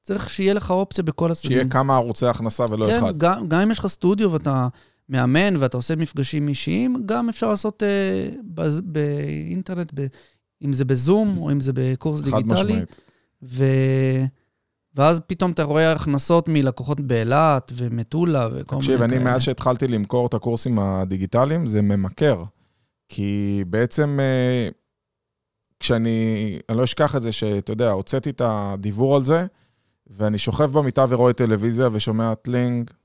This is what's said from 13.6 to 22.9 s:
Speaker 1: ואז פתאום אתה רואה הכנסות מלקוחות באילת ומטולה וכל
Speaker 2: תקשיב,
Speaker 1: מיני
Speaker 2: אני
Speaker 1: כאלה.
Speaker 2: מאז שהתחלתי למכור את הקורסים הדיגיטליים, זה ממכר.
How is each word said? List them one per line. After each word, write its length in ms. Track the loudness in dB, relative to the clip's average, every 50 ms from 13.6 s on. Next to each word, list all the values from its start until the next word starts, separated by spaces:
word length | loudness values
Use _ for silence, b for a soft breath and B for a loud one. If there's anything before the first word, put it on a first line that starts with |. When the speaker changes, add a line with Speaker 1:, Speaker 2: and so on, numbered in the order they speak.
| 2 4 4 4 2 2 2 2 2 2 2 0 0 -2 _ _ _ _ _ _ _ _ _ _ _ _ _
Speaker 1:
ואז 260 | 2 4 4 4 2 -2
פתאום 240 | -6 -2 0 0 0
אתה 120 | 0 0 -2
רואה 280 | 2 2 4 4 4
הכנסות 560 | 2 0 0 0 0 0 2 4 2 2 4
מלקוחות 520 | 2 2 2 2 2 -2 -4 -4 -4 -4 -4
באילת 680 | -2 0 0 0 2 2 2 4 4 4 4 2 -2 -6 -8
ומטולה 760 | -6 -6 -4 -4 -4 -6 _ -2 0 0 2 2 0 0 -2 -4
וכל 220 | -8 -8 -6 -4
Speaker 2:
תקשיב, 180 | -2 0 0 2
Speaker 1:
מיני 120 | 2 2
Speaker 2:
אני 80 | 2 2 2
Speaker 1:
כאלה. 40 | 2 2
Speaker 2:
מאז 100 | 2 2
שהתחלתי 460 | 0 0 -2 0 0 0 0 0 0
למכור 400 | 0 0 0 -2 0 0 0 0
את 60 | 0 -2
הקורסים 460 | -2 -2 -2 -2 -2 -2 0 0 2
הדיגיטליים, 880 | 2 0 0 -2 -2 -2 -2 -4 -4 0 2 2 2 2 0 -2 -2
זה 140 | 0 2 2
ממכר. 600 | 2 2 2 0 0 -4 -2 0 2 2 2 0 -4 -12 _ _ _ _ _ _ _ _